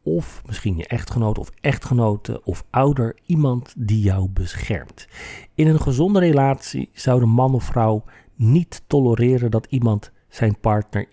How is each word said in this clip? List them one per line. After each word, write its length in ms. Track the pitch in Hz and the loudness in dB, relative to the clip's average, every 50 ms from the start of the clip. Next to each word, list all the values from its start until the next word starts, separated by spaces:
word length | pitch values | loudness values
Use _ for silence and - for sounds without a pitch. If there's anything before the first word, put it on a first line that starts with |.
| _ | _
of 380 | 156 160 - - - - - - | -4 -2 -2 -4 -6 -10 -16 -14
misschien 320 | - 110 - - 107 90 82 | -12 -12 -6 -4 -4 -4 -4
je 100 | - - | -4 -6
echtgenoot 500 | - 110 - - - 120 113 107 107 - | -6 -6 -6 -6 -4 -2 0 0 0 -2
of 140 | - - - - | -4 -8 -12 -6
echtgenote 840 | - 147 127 - - - 131 120 117 107 104 101 - - 113 - - | -4 -2 -2 -2 -2 -2 0 2 2 2 0 -2 -4 -8 -10 -8 -8
of 220 | - 82 - - - | -8 -8 -8 -10 -4
ouder 460 | - 123 135 143 143 131 117 113 - - _ | -2 0 2 2 2 0 -2 -4 -4 -8 _
iemand 480 | - 175 156 147 135 123 123 127 - - - | -2 0 0 2 0 0 -2 -6 -8 -10 -6
die 220 | 117 101 110 110 | -2 0 0 2
jou 300 | 101 98 95 95 92 95 | 2 2 2 0 -2 -2
beschermt? 800 | 95 95 90 85 - - - - 110 73 64 - - - - - - - - - - - - - _ | -2 -2 -4 -4 -6 -8 -6 -6 -6 -6 -8 -10 -18 -20 -20 -20 -20 -20 -20 -18 -18 -20 -20 -8 _
In 120 | - 156 156 | 2 4 4
een 140 | 156 156 | 4 4
gezonde 380 | - 151 127 123 165 190 208 196 | 2 0 0 2 2 2 2 4
relatie 680 | 180 170 151 139 135 135 135 135 - - - 135 - - _ | 4 4 4 4 4 2 0 -2 -4 -8 -8 -8 -8 -8 _
zou 260 | - - 131 123 127 | -6 0 2 2 4
de 60 | 123 | 4
man 280 | 113 113 120 131 131 135 | 4 4 4 4 2 2
of 100 | 120 - | 0 -2
vrouw 400 | - - 123 113 110 110 107 - - - - _ _ _ | -2 0 0 2 2 0 -2 -4 -8 -16 -20 _ _ _
niet 480 | - 120 110 131 175 170 - - - - - | 0 2 4 4 4 2 0 -6 -16 -6 0
tolereren 640 | - 143 131 120 117 107 120 123 127 127 120 117 | 0 2 4 2 2 2 2 2 2 2 2 0
dat 140 | 107 113 - - | 0 -2 -2 -2
iemand 420 | - 127 117 113 104 101 - - - _ _ _ | -2 0 0 2 0 0 -2 -8 -16 _ _ _
zijn 300 | - - 117 107 101 - | -6 -2 0 0 0 0
partner 480 | - 113 107 107 104 - - 104 98 - | 0 0 0 0 -2 -4 -6 -6 -6 -4